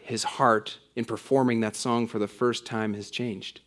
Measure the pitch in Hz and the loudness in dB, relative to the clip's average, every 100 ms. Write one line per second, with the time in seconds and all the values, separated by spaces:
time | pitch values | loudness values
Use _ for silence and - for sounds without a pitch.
0 | - 113 - - 131 110 - - _ 123 | -8 -6 -4 2 4 4 0 -16 _ -6
1 | 113 110 - 135 123 113 107 - 127 120 | -4 -4 2 4 4 2 0 -2 0 0
2 | 113 110 104 - 123 117 - 110 107 104 | 0 -2 -4 0 0 0 -4 -4 -2 -4
3 | 101 - 123 95 - - | -8 -6 -6 -6 -12 -18